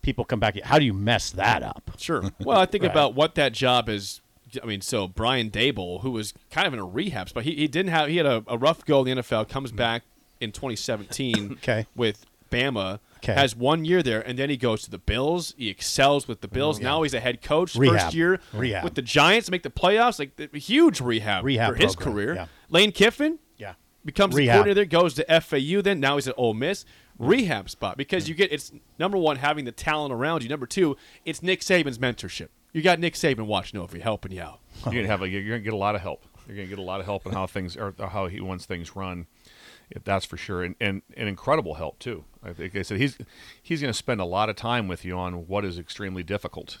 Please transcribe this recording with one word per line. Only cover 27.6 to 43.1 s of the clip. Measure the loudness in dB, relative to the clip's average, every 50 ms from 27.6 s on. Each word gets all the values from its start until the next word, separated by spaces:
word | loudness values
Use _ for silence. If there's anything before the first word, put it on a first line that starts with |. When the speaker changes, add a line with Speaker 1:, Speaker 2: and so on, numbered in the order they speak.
| -4 -10
Speaker 2:
spot, | -10 _ -6 -6 -4 -6
because | -6 -4 -2 -4 -4 -4
you | 0
get, | 0 0 0
it's, | 0 -6 -8 -12 -18 -20 _ _ _ _
number | -4 -2 0 2
one, | 2 2 0
having | 2 0 0 0 0 -4
the | -8 -10
talent | -6 -4 -2 -2 -2 -2 -4 -2
around | -2 0 0 0 -2 -2
you. | -4
Number | -6 -6 -6
two, | -4 2 2 2 2 2 -2 -8 -20 -20 -12 _
it's | -8 -8 -4 -2
Nick | -2 -2 -2
Saban's | 2 2 4 4 4 0 -2 -2
mentorship. | -2 -2 -2 -4 -10 -12 -10 -12 -12 -14 _ _ _ _ _
You | 0 4
got | 4 4 4
Nick | 2 -4 -2
Saban | 0 0 0 0 0 -2
watching | -2 -2 -2 -2 -4 -8 -8
over | -10 -8 -12
you, | -6 -4
helping | -2 -2 -2 -6 -10 -12
you | -12 -12
out. | -14 -16 -20 _ _ -18 -8 -6
Speaker 3:
You're | -4 -2
gonna | -2 0 0
have | 0 0 0
a, | -4
you're | -4 -4 -4
gonna | -4 -6 -6
get | -4 -6 -4
a |
lot | -2 0 0 0
of | -2
help. | -4 -6 -10 -10 _ _ _ -20 -20 -16
You're | -14
gonna | -12 -12 -10
get | -10 -10
a | -8
lot | -6 -6 -6
of | -4
help | -4 -6 -6 -4
on | -6 -6
how | -4 -4
things | -4 -6 -6 -6 -6 -8
are, | -8 -8 -10 -8 -8
or | -10 -8
how | -6 -6 -6 -6
he | -6 -8
wants | -8 -8 -8 -10 -8
things | -10 -10 -10 -10 -12 -10
run. | -10 -8 -8 -8 -10 -12 _ _ _ _ -20 -20 -20 -20 -20 -20 -20 _ _ -18 -12 -4
That's | -2 -2 -2 -2
for | -6 -12
sure, | -12 -10 -6 -6 -4 -4
and, | -6 -6 _
and, | -2 -2 -2 -4 _ _ -12
and | -8 -6 -6
incredible | -6 -6 0 0 0 0 0 -4 -6
help | -6 -8 -10 -10 _
too. | -10 -10 -10 -10 -12 -18 -20 _ -16
I | -16 -12
think | -10 -10 -8 -6
I | -6 -6
said | -4 -2 0
he's, | 0 0